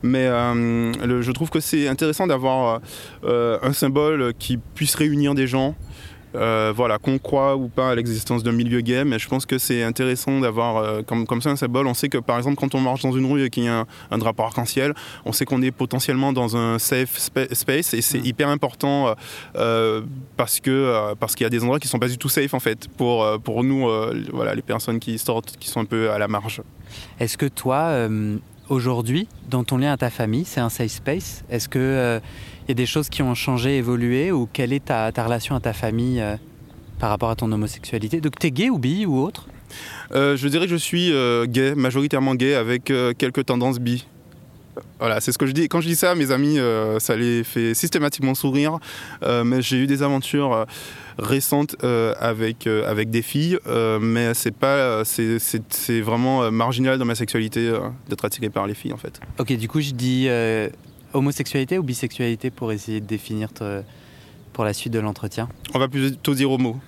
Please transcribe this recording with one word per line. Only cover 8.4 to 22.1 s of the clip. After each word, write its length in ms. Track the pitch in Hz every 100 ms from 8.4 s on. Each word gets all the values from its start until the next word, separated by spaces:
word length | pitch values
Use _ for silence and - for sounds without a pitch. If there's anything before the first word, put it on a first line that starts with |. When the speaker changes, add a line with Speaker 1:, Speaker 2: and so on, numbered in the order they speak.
Speaker 1:
d'un 80 | 117
milieu 300 | 117 117 120
gay, 220 | 117 123
mais 140 | 139 113
je 100 | -
pense 200 | 131 -
que 100 | 131
c'est 240 | - 123
intéressant 580 | 117 117 127 127 - 135
d'avoir, 380 | 127 110 120 110
euh, 240 | 107 107
comme, 240 | 107 117 110
comme 160 | 120
ça 80 | 139
un 60 | 139
symbole. 320 | 127 123 139
On 80 | 120
sait 120 | 147
que, 120 | 135
par 180 | 117 120
exemple, 180 | 127 143
quand 200 | 135 135
on 60 |
marche 200 | 131 127
dans 120 | 135
une 120 | 131 131
rue 180 | 143
et 60 | 131
qu'il 140 | 120
y 40 | 120
a 120 | 117
un, 60 | 113 - -
un 60 | 110
drapeau 240 | 113 107
arc-en-ciel, 500 | 110 - 117 - 139 147 - - -
on 60 |
sait 140 | 113 131
qu'on 180 | 131
est 80 | 131
potentiellement 600 | 131 127 - - 131 139
dans 240 | 131 117 117
un 220 | 117 113
safe 400 | - 127 127 -
spa-, 340 | - - 131 120
space 400 | - 135 170 113
et 60 |
c'est 160 | 117 -
Speaker 2:
Mm. 60 | 123
Speaker 1:
hyper 240 | 113 143
important, 580 | 147 139 - 143 143 131
euh, 60 | 110 - - - -
euh, 460 | 117 113 113 110 120 135 131 -
parce 220 | 120 -
que, 100 | -
euh, 460 | 135 131 117 104 107
parce 140 | 113
qu'il 120 | - 113
y 20 |
a 20 |
des 140 | 117
endroits 160 | 120 143
qui 80 | 135
sont 100 | 127
pas 120 |
du 100 | 120